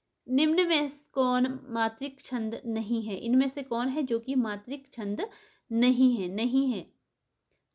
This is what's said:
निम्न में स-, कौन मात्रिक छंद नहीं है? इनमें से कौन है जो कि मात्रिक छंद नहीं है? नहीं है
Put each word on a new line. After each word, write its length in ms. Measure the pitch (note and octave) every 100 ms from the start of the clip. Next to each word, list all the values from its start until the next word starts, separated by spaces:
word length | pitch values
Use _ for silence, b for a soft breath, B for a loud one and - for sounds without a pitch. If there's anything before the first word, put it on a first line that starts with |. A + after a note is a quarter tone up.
| _ _ -
निम्न 380 | B3+ D4+ D#4+ F4
में 200 | D#4+ D4
स-, 220 | - -
कौन 480 | - B3+ B3 B3+ C4
मात्रिक 580 | - A3+ A3+ A3+ C4+ C4 -
छंद 360 | B3 A3 A3 -
नहीं 380 | A3 G#3 A#3
है? 120 | G#3+ G3+
इनमें 320 | A#3 B3 C4+
से 160 | C4
कौन 240 | C4+ A#3 B3+
है 160 | C4+
जो 160 | C4+ A3+
कि 160 | A#3 C4+
मात्रिक 580 | A3+ G#3 G#3 C#4 -
छंद 360 | - G3+ G#3 A4 b b b _
नहीं 460 | A3+ B3 A#3+ B3+ B3
है? 100 | F3+
नहीं 400 | G3 A#3 C4 C4+
है 340 | G#3+ - _ _ _ _ _ _ _ _